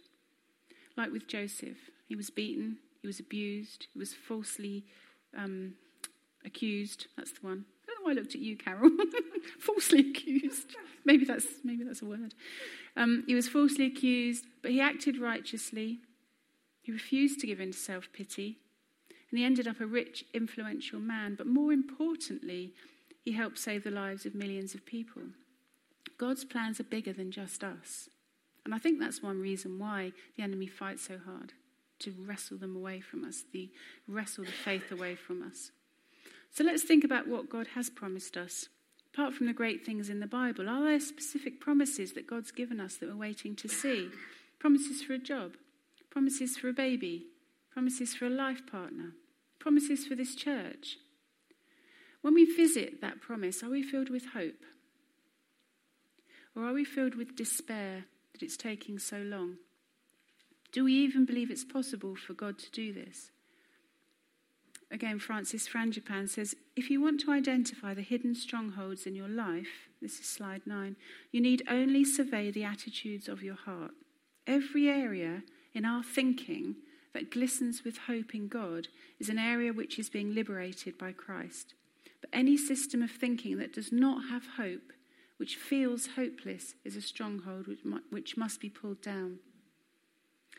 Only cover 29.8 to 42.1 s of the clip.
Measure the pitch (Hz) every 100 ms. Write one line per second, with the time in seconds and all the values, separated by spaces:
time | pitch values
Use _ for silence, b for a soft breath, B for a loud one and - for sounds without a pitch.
29.8 | 208 202 185 B B - 202 190 190 -
30.8 | 196 196 - 185 185 185 - - _ _
31.8 | _ _ 202 185 190 202 - 196 190 185
32.8 | 190 190 - - - - - 185 185 B
33.8 | B B - 208 208 - 185 - 202 190
34.8 | 190 180 180 175 - 180 - - - -
35.8 | _ B B B B B B - 311 311
36.8 | - 320 285 247 - 240 269 233 226 247
37.8 | 240 - 196 185 - 180 175 - - _
38.8 | _ _ _ - 277 269 240 233 226 -
39.8 | - 214 202 202 208 247 247 - 190 254
40.8 | 302 294 285 - - 285 269 - - 285
41.8 | 277 - 190